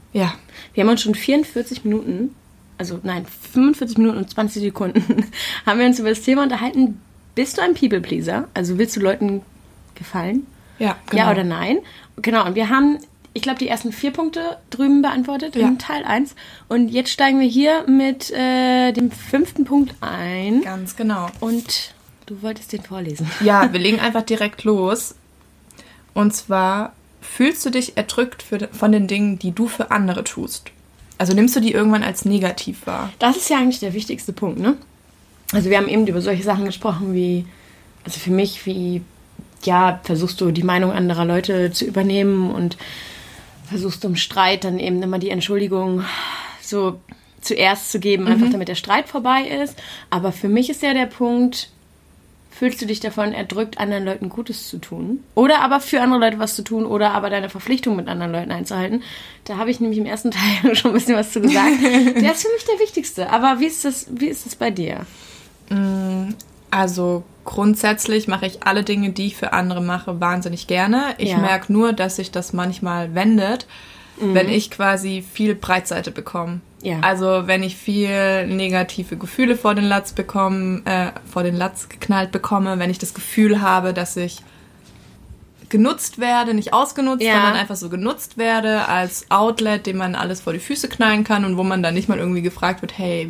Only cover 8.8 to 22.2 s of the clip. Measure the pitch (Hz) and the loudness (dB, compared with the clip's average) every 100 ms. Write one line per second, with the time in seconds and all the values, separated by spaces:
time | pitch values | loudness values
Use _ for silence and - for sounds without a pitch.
8.8 | 220 - 190 196 202 196 - - - - | 0 2 0 2 0 -2 -6 -20 -20 -20
9.8 | - - 170 185 170 247 285 - - - | -20 -20 -10 -6 -2 -2 -4 -14 -20 -4
10.8 | 214 185 - 214 226 190 180 165 180 320 | -2 -2 -2 2 4 2 0 -2 0 -2
11.8 | - - - - 214 226 180 196 220 269 | -2 -16 -20 -6 0 2 2 0 2 4
12.8 | 285 294 - _ _ 233 269 254 254 226 | 4 2 -4 _ _ -6 -4 -2 -2 -2
13.8 | 240 214 277 277 330 330 339 339 _ 240 | -4 -4 -4 -2 -4 -4 -6 -8 _ 0
14.8 | 277 285 285 262 247 277 311 254 247 254 | 4 6 4 0 -2 -4 -4 2 2 2
15.8 | - 294 - 214 285 - - - - 240 | -2 -6 -2 0 0 -6 -20 -20 -2 2
16.8 | 233 240 254 - 269 269 262 240 294 320 | 2 2 -2 2 4 4 4 4 4 4
17.8 | 269 269 269 262 - - 254 254 254 254 | 4 4 4 -2 -6 -2 0 2 2 4
18.8 | 254 247 247 - - 277 349 - 269 285 | 2 2 0 -2 -2 0 0 0 2 2
19.8 | 269 - - 180 175 185 196 240 311 190 | 2 -2 -8 -6 -6 -4 0 2 0 -6
20.8 | 185 - 220 202 175 - 226 233 233 - | -8 -4 -2 -2 -4 -6 -4 -4 -2 -6
21.8 | - - _ _ | -6 -16 _ _